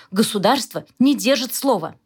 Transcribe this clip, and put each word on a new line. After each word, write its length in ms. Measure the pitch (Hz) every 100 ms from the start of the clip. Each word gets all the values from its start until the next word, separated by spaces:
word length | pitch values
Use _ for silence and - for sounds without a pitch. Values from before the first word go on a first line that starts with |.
| -
«Государство 720 | 190 226 208 190 254 - 160 - -
не 160 | 262 240
держит 400 | 208 269 254 -
слова». 400 | 277 208 - -